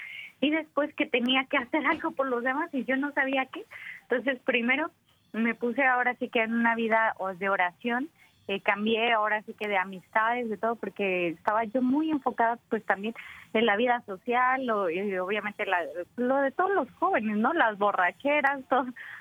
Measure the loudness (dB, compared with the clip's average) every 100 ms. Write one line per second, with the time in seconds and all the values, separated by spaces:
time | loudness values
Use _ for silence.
0 | -14 -14 -14 -2 0 0 -2 -2 -2 -2
1 | -2 0 2 0 2 -2 0 0 2 0
2 | -2 -2 -2 0 0 -2 -2 -4 -2 -2
3 | 0 -2 0 0 -2 -8 -14 -16 -16 -14
4 | -4 -2 0 -2 0 0 2 0 -2 _
5 | _ _ _ -2 -2 0 -2 2 2 4
6 | 2 -2 -2 0 0 2 2 2 2 2
7 | 2 0 -6 -2 -2 2 0 0 -2 -2
8 | -4 _ -20 _ -6 -2 0 0 0 2
9 | 2 2 2 -2 -6 -8 -2 -2 -2 -8
10 | -2 0 2 0 -2 -2 -2 -2 -6 -2
11 | 0 0 0 -2 -2 0 0 0 2 2
12 | 0 0 -2 0 0 0 -4 -6 -2 -4
13 | -4 -8 -16 -20 -2 2 2 2 2 0
14 | -2 -10 -2 2 2 0 0 0 0 -2
15 | -2 -2 -2 -2 -4 -6 -2 0 -2 -8
16 | -10 -4 0 2 0 0 0 2 -2 -2
17 | 0 2 0 2 2 4 2 2 0 2
18 | 0 0 0 2 2 -2 0 0 0 -8
19 | -16 -18